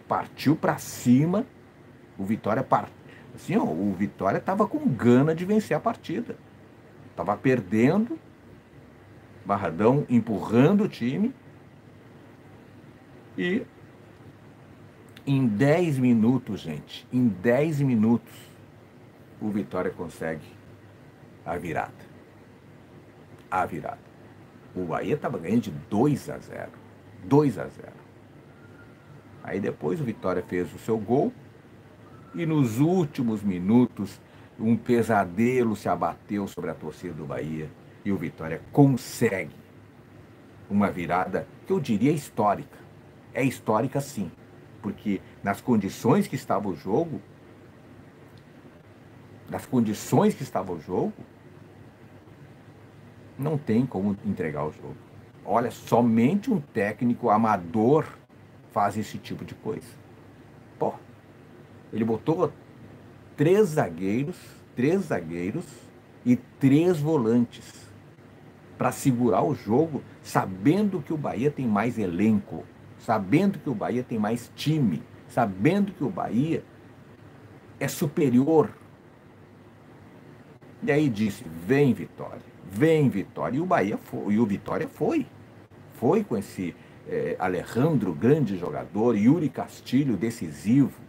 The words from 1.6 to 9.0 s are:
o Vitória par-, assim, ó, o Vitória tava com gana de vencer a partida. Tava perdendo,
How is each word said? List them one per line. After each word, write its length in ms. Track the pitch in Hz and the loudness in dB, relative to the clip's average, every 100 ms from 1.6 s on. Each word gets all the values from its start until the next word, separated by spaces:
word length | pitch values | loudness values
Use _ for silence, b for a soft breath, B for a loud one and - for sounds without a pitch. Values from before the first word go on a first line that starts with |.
| - - - - - - | -20 -20 -20 -20 -20 -10
o 60 | |
Vitória 400 | 98 107 101 117 | -4 -4 -2 -2
par-, 260 | 127 120 101 - B B B - | 0 0 -2 -14 B B B -14
assim, 220 | - 202 | -4 -2
ó, 60 | 247 | 0
o 280 | 80 101 | -2 -2
Vitória 460 | 90 101 - 95 156 | 0 -4 -2 -2 0
tava 260 | - 196 202 | -2 -2 -2
com 140 | 302 285 | -2 -2
gana 480 | 110 117 123 151 165 | 2 4 6 4 0
de 80 | |
vencer 320 | 180 214 - 139 | 0 0 0 -2
a 40 | |
partida. 580 | - 233 - 165 - - - - - - - - - - | -2 -6 -6 -8 -8 -12 -18 -20 -20 -20 -20 -20 -14 -6
Tava 180 | 87 104 | -4 0
perdendo, 840 | 131 127 90 107 123 196 226 330 - - - - - - - - | 2 0 0 2 4 4 0 -6 -14 -20 -20 -20 -20 -20 -20 -20